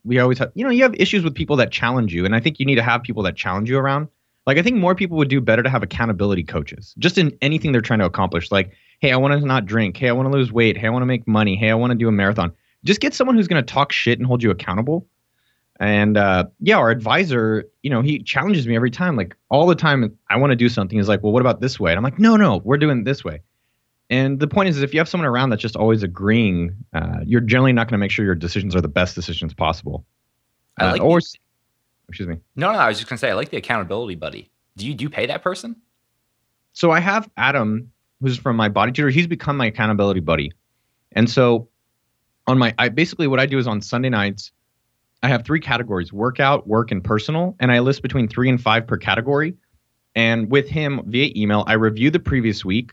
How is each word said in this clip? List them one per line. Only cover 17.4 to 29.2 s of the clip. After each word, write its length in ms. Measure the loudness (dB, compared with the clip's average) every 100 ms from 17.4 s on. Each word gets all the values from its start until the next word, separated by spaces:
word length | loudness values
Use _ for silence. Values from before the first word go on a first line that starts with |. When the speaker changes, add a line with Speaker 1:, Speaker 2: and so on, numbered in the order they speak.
| 0 -2 -4 _
Speaker 1:
you 80 | -2
know, 100 | 0
he 160 | 0 -2
challenges 440 | -2 -2 0 0 0
me 80 | 0
every 140 | 0
time. 260 | -2 -2 -2
Like, 180 | -4 -8 -2
all 180 | 2 4
the 80 |
time 380 | 4 2 2 0 -4 -2
I 80 | 0
wanna 200 | 2 4
do 120 | 2
something, 300 | 0 -2 0
he's 100 | 2
like, 140 | 2
"Well, 100 | 2
what 80 | 2
about 200 | 2 0
this 180 | -2 -2
way?" 100 | 0
And 60 | 0
I'm 60 |
like, 140 | 0 4
"No, 180 | 4 6
no, 220 | 4 2
we're 120 | 0 2
doing 200 | 2 0
it 40 | -2
this 180 | -4
way." 160 | -6 -12 -16 _ _ _ _ _ -4
And 280 | 0 0 0
the 80 | 0
point 220 | 2 2
is, 80 | 0
is 60 |
if 100 | 0
you 80 | 0
have 80 | 0
someone 180 | -2 0
around 220 | 0 0
that's 120 | 0
just 140 | -2 0
always 260 | 2 2
agreeing, 760 | 0 -4 0 2 2 0 -2 -8 -8
uh, 280 | -6 -4 -4
you're 160 | 0 2
generally 320 | 4 4 4
not 160 | 2 2
gonna 100 | 0
make 120 | -2
sure 140 | 0 0
your 80 |
decisions 420 | 0 -2 -4 -2 0
are 60 |
the 60 | 0
best 260 | 0 -2
decisions 400 | -4